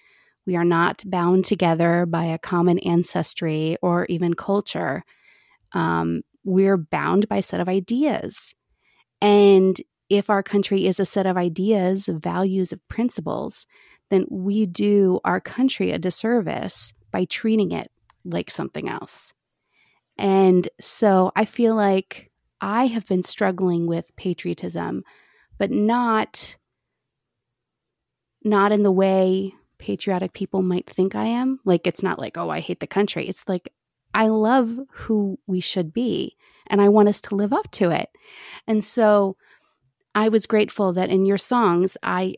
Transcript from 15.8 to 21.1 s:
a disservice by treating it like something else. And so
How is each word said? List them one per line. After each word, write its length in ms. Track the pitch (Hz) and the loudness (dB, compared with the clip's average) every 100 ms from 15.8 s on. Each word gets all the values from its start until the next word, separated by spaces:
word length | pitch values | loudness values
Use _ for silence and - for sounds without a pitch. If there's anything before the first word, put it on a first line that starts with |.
| 180 | -2
a 80 | 175 | -2
disservice 920 | 180 - 220 240 160 - 190 - - - _ | -4 -2 0 0 -2 -6 -8 -6 -8 -10 _
by 140 | - 185 | -4 -4
treating 480 | - 226 220 185 | -2 0 2 0
it 180 | 165 - _ _ _ | -4 -8 _ _ _
like 260 | 180 175 - | -8 -6 -6
something 380 | - 139 156 - | -8 -8 -8 -8
else. 460 | - - - - _ _ _ _ _ _ _ _ - | -8 -12 -14 -16 _ _ _ _ _ _ _ _ -4
And 520 | 202 190 190 180 - - | 0 4 6 4 2 -6
so 540 | - - 214 | -8 0 4